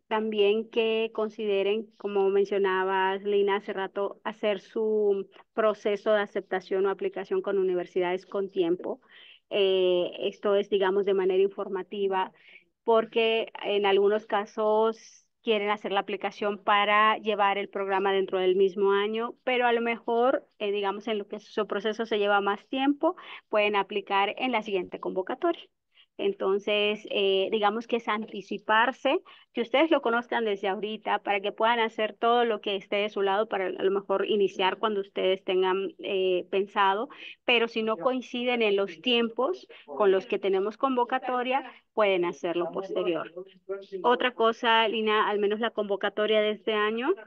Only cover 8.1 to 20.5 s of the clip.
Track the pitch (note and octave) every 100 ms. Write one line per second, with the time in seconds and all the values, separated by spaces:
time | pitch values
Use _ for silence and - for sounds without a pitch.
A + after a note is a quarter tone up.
8.1 | F3+ F#3 G3+ G3 G3 E3+ F3+ - - _
9.1 | - - - _ G#3 F#3+ F#3+ F3+ F3+ F3
10.1 | - G3+ - G#3+ G3+ G3+ G3+ F#3+ G3 G3
11.1 | G3 F#3 F#3 G3 G3+ G3 F#3+ F3+ G#3 G3
12.1 | F#3+ F#3 - - - _ _ - A3+ A3
13.1 | A3+ A3+ A3+ - - - G3+ G3 G3 G3+
14.1 | G#3+ G#3+ G#3 G#3 - G#3+ G#3+ A3+ A3 -
15.1 | - _ _ A#3 G#3+ G#3 G#3 G3+ G3 G3
16.1 | G3 G3+ - G#3 G3+ G3+ G#3 G3+ G#3 A3
17.1 | A3 G#3+ G3+ G3 G3 G3 G3+ G3 F#3+ G3
18.1 | G3 F#3+ F#3+ F#3 F#3+ G3 F#3+ G3 G3+ G#3
19.1 | A3 A#3+ - - B3 B3 A#3 A#3 A3+ -
20.1 | A#3 B3 D4 -